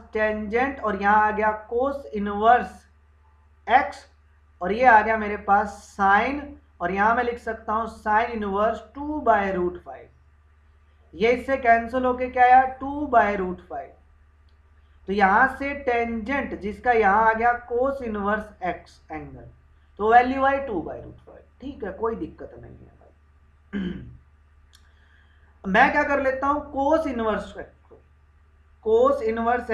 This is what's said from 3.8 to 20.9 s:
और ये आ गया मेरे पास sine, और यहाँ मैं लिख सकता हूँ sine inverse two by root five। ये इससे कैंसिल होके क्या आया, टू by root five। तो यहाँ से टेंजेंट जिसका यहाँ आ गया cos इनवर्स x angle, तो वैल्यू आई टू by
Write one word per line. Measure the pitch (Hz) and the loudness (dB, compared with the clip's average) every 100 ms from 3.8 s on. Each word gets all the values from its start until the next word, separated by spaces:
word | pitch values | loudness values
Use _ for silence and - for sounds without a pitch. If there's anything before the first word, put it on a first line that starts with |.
| 285 - - _ _ _ _ _ | 2 -6 -20 _ _ _ _ _
और | 180 | -6
ये | 214 254 | 2 6
आ | 226 | 6
गया | 214 220 | 6 0
मेरे | 208 208 202 | -4 -6 0
पास | 202 208 - - - | 0 0 -6 -14 -2
sine, | 196 202 240 285 294 - _ - | 2 2 2 -4 -10 -16 _ -8
और | 175 | -6
यहाँ | 196 208 233 | 0 0 0
मैं | |
लिख | 240 233 | -2 -6
सकता | - 220 - | -8 -10 -6
हूँ | 214 226 - | -6 -6 -8
sine | 226 214 233 | -2 0 0
inverse | 233 208 196 214 - - 277 | -4 -4 -2 -2 -2 -10 -14
two | 294 302 | -10 -4
by | 240 214 196 | 0 0 0
root | 185 180 175 | -4 -4 -6
five। | - - - _ _ _ _ _ _ _ _ _ _ | -14 -20 -20 _ _ _ _ _ _ _ _ _ _
ये | 156 220 | -2 0
इससे | 247 262 269 | 0 -2 0
कैंसिल | 233 233 233 254 254 | 4 4 2 -2 0
होके | 247 254 | -2 -2
क्या | 254 | 4
आया, | 247 254 262 | 6 8 6
टू | - 277 285 294 233 | 0 -8 -6 0 2
by | 208 202 | 2 0
root | 185 175 - | -6 -8 -12
five। | - - - _ _ _ _ _ _ _ _ _ _ - | -14 -14 -20 _ _ _ _ _ _ _ _ _ _ -6
तो | |
यहाँ | 196 196 208 262 - | 2 4 4 4 0
से | 285 285 | -8 -6
टेंजेंट | 277 240 233 226 214 277 214 170 | -2 -2 -2 -4 -4 -4 -4 -8
जिसका | 190 202 247 | -8 -4 0
यहाँ | 233 202 202 226 | 2 4 4 4
आ | |
गया | 220 233 240 - | 2 2 0 -2
cos | 240 262 269 | -2 -2 -2
इनवर्स | 240 208 202 208 - - 180 | -6 -6 -2 -4 -6 -10 -8
x | 170 - - - | -8 -12 -20 -16
angle, | 151 143 131 - - _ _ _ - | -14 -14 -16 -20 -20 _ _ _ -4
तो | 208 | 4
वैल्यू | 240 254 269 269 | 6 6 2 0
आई | 277 | 0
टू | 269 190 | -4 -8
by | - | -8